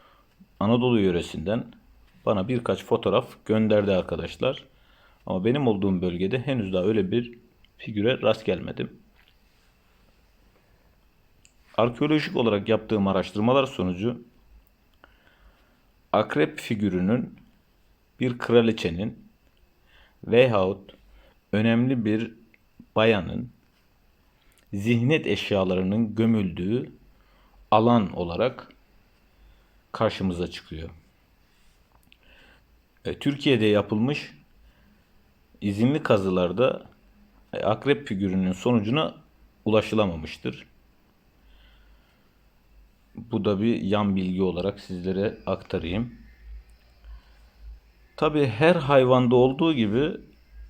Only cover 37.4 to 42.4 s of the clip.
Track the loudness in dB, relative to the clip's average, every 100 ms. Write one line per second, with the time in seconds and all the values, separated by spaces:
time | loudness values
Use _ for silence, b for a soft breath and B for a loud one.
37.4 | _ -4 -2 -2 0 -2 -2 -4 -2 0
38.4 | -2 -2 0 0 0 -2 -4 -8 _ _
39.4 | _ _ 0 0 2 0 0 -2 -10 -10
40.4 | -10 -12 -18 _ _ _ _ _ _ _
41.4 | b b b b b b b b b _